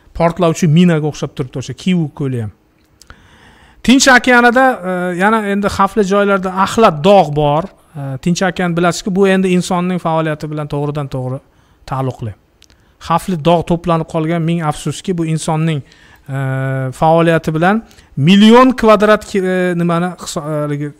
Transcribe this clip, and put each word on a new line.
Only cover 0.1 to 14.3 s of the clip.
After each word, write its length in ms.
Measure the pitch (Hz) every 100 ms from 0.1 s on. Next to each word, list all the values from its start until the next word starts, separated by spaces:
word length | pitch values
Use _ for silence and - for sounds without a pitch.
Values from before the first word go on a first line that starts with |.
portlovchi 580 | - 165 170 170 160 170
minaga 380 | 160 180 160 151
o'xshab 240 | - 147
turibdi, 240 | - 131 139
o'sha 140 | 120
Kivu 380 | 123 - 180 151
ko'li 300 | - 139 123
ham. 80 | 107 - _ _ _ _ _ - _ _ - _ _ _
Tinch 240 | - 262 269
okeanida, 560 | 247 254 247 240 233 262 208
e, 120 | 180 180 180
yana 240 | 175 196 220 202
endi 200 | 202 202
xavfli 380 | - 196 226
joylarda 460 | 190 202 202 196 185
Axlat 460 | 185 190 - 220 151
dog' 300 | 175 202 151
bor. 320 | 147 147 147 190 _ _
E, 280 | 151 139 135
Tinch 240 | 175 175
okean, 340 | 190 - 175 170
bilasizki, 380 | 175 165 220
bu 140 | 185 196
endi 200 | 190 190
insonning 520 | 180 175 180 180 180
faoliyati 500 | 170 160 160 151 151
bilan 180 | 151 147
to'g'ridan 400 | 143 147 147 139
to'g'ri 300 | 135 127 131 _ _ _ _
taalluqli. 500 | - 131 131 - 113 98 _ _ _ _ _ _
Xavfli 380 | - 165 - 175
dog' 200 | 156 170 -
to'planib 420 | 170 175 165 160
qolgan, 320 | 165 156